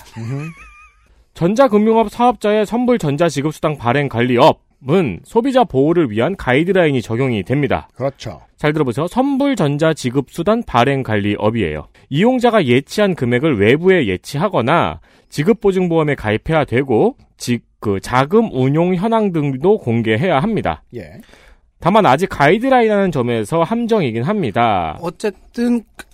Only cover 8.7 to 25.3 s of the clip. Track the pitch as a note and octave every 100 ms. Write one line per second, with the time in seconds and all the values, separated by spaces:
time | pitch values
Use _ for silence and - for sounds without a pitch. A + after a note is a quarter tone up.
8.7 | D#3 C3 B2+ F3 A#3 C#4 C4+ C#4+ A3 D3
9.7 | C#3+ D#3+ D3+ B2+ C3+ C3 - E3+ A#3 -
10.7 | A#2+ B2+ C#3 A2+ G#2+ G#2 G#2 G#2+ A#2 E2
11.7 | D2+ - _ - C#3 A3+ B3+ A#3 G#3+ C3
12.7 | B2 - - G3+ E3+ A#2+ B2 D#3+ G#2+ G#2
13.7 | D3+ F#3 F#3 G#2+ F2+ - C#3+ G3+ D3+ A#2
14.7 | E3 F#2+ D#2 _ _ _ - D#3+ A3 G3
15.7 | F#3+ F3+ E3 D3+ C3 G#2+ G#2+ - D#3+ C3+
16.7 | A#2 C#3 A2+ G#3 - _ - - A#2+ _
17.7 | - G#2+ F#2+ - B2 C#3+ G#3+ A3+ B2+ C3
18.7 | D3+ F3+ F3+ A3+ A3+ G#3 E3 C#3+ C3 F3
19.7 | G#3+ A#2+ A2+ A2 A2 F#3 C#3+ G#3 F#3+ F2
20.7 | D#2 _ A#2+ D#2 G#2 - - - _ _
21.7 | _ E3 G#3+ D#3 C#3 F#3+ - C#3+ G#3+ C4+
22.7 | B3+ A3 G3+ F#3+ C3+ A#2+ A#2 G#2 E3 E3
23.7 | A#3 A3+ A3 C3+ A2+ C#3 G#3+ C3+ A#2 A#2
24.7 | F#2+ D#2+ - E3 - G#3+